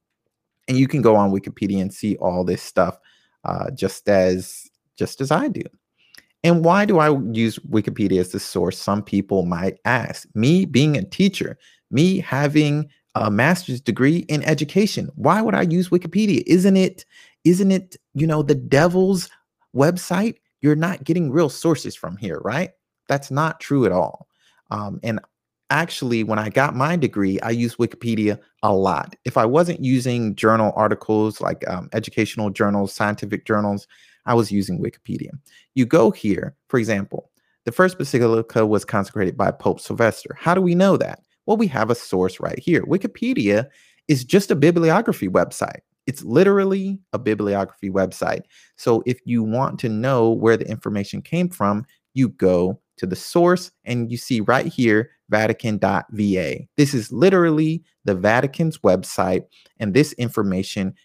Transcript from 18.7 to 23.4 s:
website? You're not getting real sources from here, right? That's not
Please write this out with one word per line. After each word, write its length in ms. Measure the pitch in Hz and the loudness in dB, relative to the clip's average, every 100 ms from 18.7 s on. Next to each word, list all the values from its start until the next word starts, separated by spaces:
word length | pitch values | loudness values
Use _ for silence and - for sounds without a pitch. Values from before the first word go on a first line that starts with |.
| 135 175 185 190 190 - _ _ _ _ 117 | 4 4 4 2 0 -4 _ _ _ _ 0
website? 600 | 143 180 - 180 220 - _ _ | 2 0 -4 -2 -2 -6 _ _
You're 140 | 143 151 | 0 2
not 280 | 170 180 | 0 -4
getting 260 | 139 175 156 | -2 0 0
real 200 | 151 151 | 0 0
sources 440 | - 165 143 - | 0 -2 -2 -4
from 220 | - 82 95 | -12 -12 -10
here, 240 | 101 76 | -8 -6
right? 280 | 98 135 185 _ _ _ - | -4 -4 -6 _ _ _ -6
That's 200 | 139 - | -6 -4
not 300 | 135 | -4